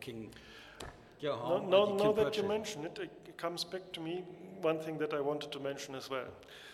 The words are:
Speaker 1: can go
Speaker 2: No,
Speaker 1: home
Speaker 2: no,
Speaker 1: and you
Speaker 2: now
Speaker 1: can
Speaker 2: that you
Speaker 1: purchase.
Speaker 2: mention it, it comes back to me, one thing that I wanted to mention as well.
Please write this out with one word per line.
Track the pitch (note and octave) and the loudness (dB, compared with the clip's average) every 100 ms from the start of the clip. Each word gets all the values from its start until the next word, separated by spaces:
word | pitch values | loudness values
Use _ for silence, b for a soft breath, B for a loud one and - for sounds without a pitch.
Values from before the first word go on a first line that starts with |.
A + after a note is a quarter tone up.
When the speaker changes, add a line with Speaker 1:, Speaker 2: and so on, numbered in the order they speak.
Speaker 1:
can | - A2+ G#2+ - B B B B B B B - | -10 -8 -10 -12 B B B B B B B -6
go | D3 | -2
Speaker 2:
No, | B2 | 0
Speaker 1:
home | A#2+ F3+ G3 | 2 2 8
Speaker 2:
no, | F#3 | 8
Speaker 1:
and | G#3 | 8
you | G3 G#3 | 6 6
Speaker 2:
now | |
Speaker 1:
can | G#3+ | 6
Speaker 2:
that | G#3 G#3+ | 4 4
you | |
Speaker 1:
purchase. | G3 | 2
Speaker 2:
mention | G#3+ - - | 0 -2 -6
it, | D#3+ F#3+ | -6 -6
it | E3+ - - D3+ | -10 -10 -18 -6
comes | E3+ F3 | -4 -2
back | E3+ F#3 F3+ | -4 -6 -8
to | E3+ | -6
me, | D#3+ F3+ F3+ - - - | -4 -4 -4 -12 -14 0
one | D#3+ D#3+ | 2 2
thing | D#3+ D#3 | 0 0
that | D3+ | 0
I | D3+ | 2
wanted | C#3+ D3 D3 | 2 0 -2
to | D3 | -4
mention | C#3 C#3 - | -4 -4 -6
as | C3+ A#2+ | -6 -4
well. | C3 B2 - - B B | -4 -4 -10 -16 B B